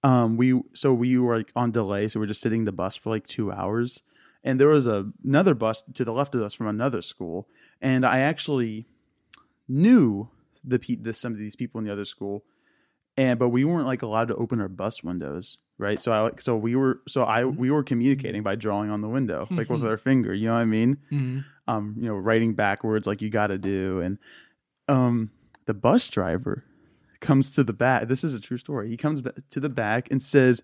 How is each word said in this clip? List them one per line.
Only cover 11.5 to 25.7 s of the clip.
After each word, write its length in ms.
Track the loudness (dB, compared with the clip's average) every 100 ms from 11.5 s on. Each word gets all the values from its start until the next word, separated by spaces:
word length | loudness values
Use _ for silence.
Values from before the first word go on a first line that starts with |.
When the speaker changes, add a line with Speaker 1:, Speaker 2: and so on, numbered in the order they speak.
| -10
Speaker 1:
people 220 | -10 -8
in 60 | -8
the 60 |
other 120 | -6
school, 400 | -8 -10 -10 -10 _ _ _ _ _ _ _ -2
and, 220 | 0 2
but 100 | 2
we 140 | 2
weren't, 220 | 0 0 -2
like, 160 | -4
allowed 260 | -2 -2 -2
to 80 | -2
open 240 | -2 -2
our 80 | -4
bus 340 | -6 -6 -6
windows, 540 | -8 -6 -6 -8 -10 -18 _ _
right? 240 | -4 -4
So 120 | 0
I, 80 | 0
like, 200 | 0 -2
so 160 | -4 -2
we 200 | 0 2
were, 240 | 2 0 -4
so 160 | -2
I, 180 | 0 2
Speaker 2:
Mm-hmm. 180 | 0 -2
Speaker 1:
we 100 | 0
were 120 | 0
communicating 600 | 0 0 2 0 -2 -4
by 120 | -4
drawing 360 | -4 -2 -2 -2
on 100 | -4
the 60 | -4
window, 380 | -4 -2 -4 -4
like, 180 | -4 -2
with 160 | -2
Speaker 2:
<laughs> 0 |
Speaker 1:
our 120 | -2 -2
finger, 340 | 2 2 2
you 140 | -2 0
know 80 |
what 60 | 0
I 40 |
mean? 320 | 2 2 2 0 _
Speaker 2:
Mm-hmm. 260 | -4 -2 -6 -10 _ -6
Speaker 1:
Um, 300 | -4 -4 -6
you 80 | -6
know, 80 |
writing 400 | -4 2 4 4
backwards 520 | 2 0 0 0 0 0
like 140 | -4
you 80 | -2
gotta 300 | 0 0 -2
do, 420 | -2 -2 -2 -2
and, 160 | -2 -6 -10 -20 _ _ _ _ 0
um, 420 | 2 4 0 -4 _ _ -18
the 80 | -8